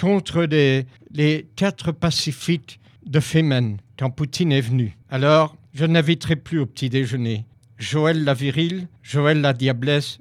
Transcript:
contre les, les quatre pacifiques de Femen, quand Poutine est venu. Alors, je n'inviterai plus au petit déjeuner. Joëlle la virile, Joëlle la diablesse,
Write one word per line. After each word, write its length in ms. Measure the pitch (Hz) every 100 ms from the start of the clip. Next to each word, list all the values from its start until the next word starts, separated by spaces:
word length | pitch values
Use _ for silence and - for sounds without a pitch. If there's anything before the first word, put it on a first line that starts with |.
contre 440 | 180 202 - 165
les, 420 | 165 151 139 135 131 - -
les 340 | 147 151 156 - -
quatre 360 | 196 - 175
pacifiques 880 | 156 170 - 160 - - 170 - - _ _
de 140 | 175 143
Femen, 600 | - 160 156 127 117 98 - -
quand 120 | 131
Poutine 420 | 127 147 - 170
est 80 | 139
venu. 360 | 117 127 110 - -
Alors, 460 | 131 143 156 156 - -
je 100 | 139
n'inviterai 520 | 160 165 151 165 151 156
plus 240 | - 165
au 60 | 127
petit 220 | - 131
déjeuner. 560 | 131 123 127 117 107 113 _ _ -
Joëlle 480 | 113 151 156 160
la 100 | 143
virile, 520 | 127 139 135 170 185 175 _
Joëlle 380 | - 143 147 151
la 120 | 143
diablesse, 680 | 123 131 120 135 147 - -